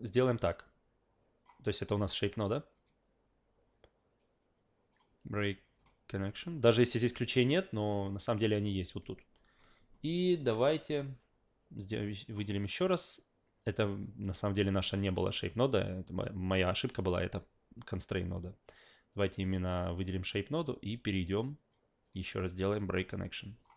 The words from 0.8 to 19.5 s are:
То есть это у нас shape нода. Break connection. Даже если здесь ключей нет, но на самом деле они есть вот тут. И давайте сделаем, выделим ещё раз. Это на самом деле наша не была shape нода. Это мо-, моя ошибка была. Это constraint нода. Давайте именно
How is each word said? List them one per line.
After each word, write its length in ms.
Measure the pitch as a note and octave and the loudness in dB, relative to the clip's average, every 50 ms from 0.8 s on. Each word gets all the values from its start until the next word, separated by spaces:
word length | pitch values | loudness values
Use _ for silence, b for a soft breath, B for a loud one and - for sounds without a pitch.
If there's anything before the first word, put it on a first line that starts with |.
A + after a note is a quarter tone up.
| _ _ _ _ _ _ _ _ _ _ _ _ _ _ _ - - | _ _ _ _ _ _ _ _ _ _ _ _ _ _ _ -6 -4
То 60 | G#2+ | -2
есть 120 | G2 - | -2 -2
это 140 | G2+ - G#2+ | 0 0 0
у 20 | |
нас 140 | G2+ G2+ G2 | 2 0 0
shape 220 | - - G#2 G2 - | 0 0 -2 -2 0
нода. 300 | A2+ G#2 F#2+ A#2 D3+ - _ _ _ _ _ _ _ _ _ _ _ _ _ _ _ _ _ _ _ _ _ _ _ _ - _ _ _ _ _ _ _ _ _ _ _ _ _ _ _ _ _ _ _ _ _ _ _ _ _ _ - | 0 0 0 0 -2 -4 _ _ _ _ _ _ _ _ _ _ _ _ _ _ _ _ _ _ _ _ _ _ _ _ -20 _ _ _ _ _ _ _ _ _ _ _ _ _ _ _ _ _ _ _ _ _ _ _ _ _ _ -10
Break 360 | - G#2 G#2 G#2 G2+ G2 - _ _ _ _ _ _ _ _ _ - | -4 -2 0 0 0 -2 -4 _ _ _ _ _ _ _ _ _ -6
connection. 500 | - G2 G2 G2+ - - - E3+ E3+ D3 | -4 -2 -2 -2 -4 -6 -8 -8 0 6
Даже 220 | A#2 A#2 A2 A#2+ | 6 8 8 8
если 160 | A#2+ A#2+ - | 6 4 4
здесь 160 | A2+ A#2+ A#2 - | 2 0 0 0
ключей 320 | - A#2+ - - B2+ B2 | -2 -2 0 4 4 4
нет, 260 | C3 D3+ F#3 F#3 - | 4 4 2 0 0
но 380 | A2+ G#2+ G#2 G#2 G#2 G2+ G2 G2 | -2 -2 0 0 0 0 -2 -2
на 100 | G2+ G2+ | -4 -4
самом 200 | - - A2+ G#2 | -2 -2 0 2
деле 180 | A2 G#2 G#2+ | 4 4 4
они 140 | G#2 G#2 G#2 | 2 2 0
есть 240 | G2 F#2+ F2+ - - | 0 -2 -2 -4 -8
вот 100 | G2+ - | -10 -10
тут. 140 | - F#2+ - - _ _ b b b b b b b b b b b - - | -10 -14 -14 -14 _ _ b b b b b b b b b b b -14 -8
И 360 | - D#3 E3+ F3 F3+ F3+ F3 | -6 -2 0 2 4 4 4
давайте 800 | D#3+ C3+ B2 A2 A2 B2+ D3 D#3+ D3 - - D3+ C#3+ C#3 C#3 B2+ - _ _ _ _ _ _ _ _ _ - | 4 2 2 2 4 4 4 4 2 -2 -2 -2 -2 -2 -4 -10 -12 _ _ _ _ _ _ _ _ _ -16
сделаем, 440 | - G#2+ G2 G2 A2 A2+ G#2 G#2 G#2 G2+ - | -12 -10 -8 -4 -4 -4 -2 -4 -6 -8 -10
выделим 360 | - A2 G#2 G#2 G#2 G2+ G2+ G2+ | -10 -8 -6 -4 -2 -2 -2 -2
ещё 240 | G2 - - F3+ | -2 -2 0 2
раз. 340 | F#3+ F3+ E3+ - - - - - _ _ _ _ _ _ _ - | 2 2 0 -2 -8 -14 -16 -20 _ _ _ _ _ _ _ -6
Это 220 | A2+ G2+ - G#2+ | -4 0 0 0
на 460 | G2+ G2+ G2+ G2+ - - - G2 F#2+ F#2 | 0 0 -4 -8 -10 -8 -6 -6 -6 -4
самом 200 | - - G2+ F#2+ | -2 0 0 2
деле 160 | G#2 G2 G2+ | 4 4 4
наша 240 | F#2+ F#2+ F#2+ - G2 | 4 2 2 0 0
не 140 | G2+ G2+ F#2+ | 0 2 2
была 200 | F2+ F#2 F#2 G2 | 2 2 0 0
shape 220 | - - - F#2 - | 0 -2 -4 -2 0
нода. 240 | A2+ B2+ C#3 B2 F#2+ | 2 2 4 4 2
Это 340 | G2 F#2+ F#2 F#2+ F2+ - F2 | 0 0 -4 -6 -8 -6 -4
мо-, 180 | F#2 - - | -4 -4 -4
моя 380 | G2+ F#2 F#2 F#2 F#2+ F#2+ F2+ F#2 | -4 -2 0 2 4 4 4 4
ошибка 320 | F#2 - - - - - | 2 0 -2 -2 -2 0
была. 220 | F#2 F#2 F2 F2+ F2+ | 0 2 2 2 0
Это 200 | F2+ - F#2 - _ _ _ _ - - - | -2 -4 -6 -10 _ _ _ _ -20 -20 -16
constraint 480 | - - G2 F#2 - - G2+ F#2 F2+ | -10 -8 -8 -6 -4 -4 -4 -2 -2
нода. 280 | F2+ F2+ F2+ F2 F2+ G#2 _ _ B B B B B B B B B - | -4 -6 -6 -8 -10 -14 _ _ B B B B B B B B B -2
Давайте 260 | G2 G2+ F#2+ - - | 0 0 0 0 0
именно 520 | F#2+ F#2+ | 0 0